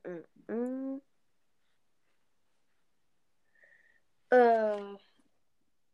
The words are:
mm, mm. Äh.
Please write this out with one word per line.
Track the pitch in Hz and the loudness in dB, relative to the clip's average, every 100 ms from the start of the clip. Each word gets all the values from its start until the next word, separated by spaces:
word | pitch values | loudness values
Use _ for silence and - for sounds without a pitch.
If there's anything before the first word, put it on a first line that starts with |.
mm, | - 175 - - - | -12 -14 -16 -20 -10
mm. | 220 247 262 269 269 _ _ _ _ _ _ _ _ _ _ _ _ _ _ _ _ _ _ _ _ _ _ _ _ _ _ - - _ _ _ _ - | -6 -6 -6 -8 -10 _ _ _ _ _ _ _ _ _ _ _ _ _ _ _ _ _ _ _ _ _ _ _ _ _ _ -20 -20 _ _ _ _ 2
Äh. | 254 233 226 214 208 202 202 _ _ _ _ _ _ _ _ _ | 4 6 4 0 -4 -8 -16 _ _ _ _ _ _ _ _ _